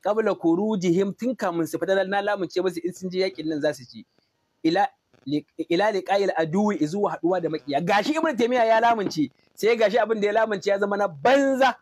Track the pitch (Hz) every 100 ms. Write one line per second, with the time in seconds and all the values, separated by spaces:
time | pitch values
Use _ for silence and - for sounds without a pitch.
0 | 185 214 214 180 170 170 214 220 180 170
1 | 196 - 233 247 196 170 160 160 170 196
2 | 190 202 202 208 175 - 185 170 175 180
3 | 185 185 185 190 156 156 151 143 123 113
4 | - _ _ _ _ _ 160 175 202 _
5 | _ _ - 147 - - 160 170 208 202
6 | 185 196 196 160 165 180 208 202 151 196
7 | 196 160 165 185 165 156 143 139 170 208
8 | 214 311 320 233 233 254 226 226 233 233
9 | 190 156 143 _ _ _ 208 233 214 226
10 | 214 220 202 214 226 202 202 196 202 202
11 | 202 147 165 277 277 262 262 233